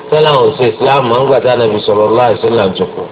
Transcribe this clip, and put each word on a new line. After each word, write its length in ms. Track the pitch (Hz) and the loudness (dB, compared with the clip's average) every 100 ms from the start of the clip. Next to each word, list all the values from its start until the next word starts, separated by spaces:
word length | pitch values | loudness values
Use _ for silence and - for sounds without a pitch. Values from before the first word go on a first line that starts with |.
tó 120 | - 151 | 0 0
láwọn 260 | 156 143 | 2 2
ò 80 | 113 | 2
ṣe 120 | - 123 | 0 -2
Islam 340 | 110 127 139 | 0 0 0
mọ́ 160 | 123 117 | 0 0
nígbà 200 | 135 131 | 2 0
tí 80 | 120 | 0
Ànábì 300 | 120 113 107 | 0 0 0
sallallahu 400 | 107 104 107 113 | 0 2 2 2
alaihi 200 | - 104 | 2 0
wasallam 300 | 110 117 98 | 0 0 -2
tó 120 | 90 | -2
kú. 180 | 90 - 85 | -6 -6 -12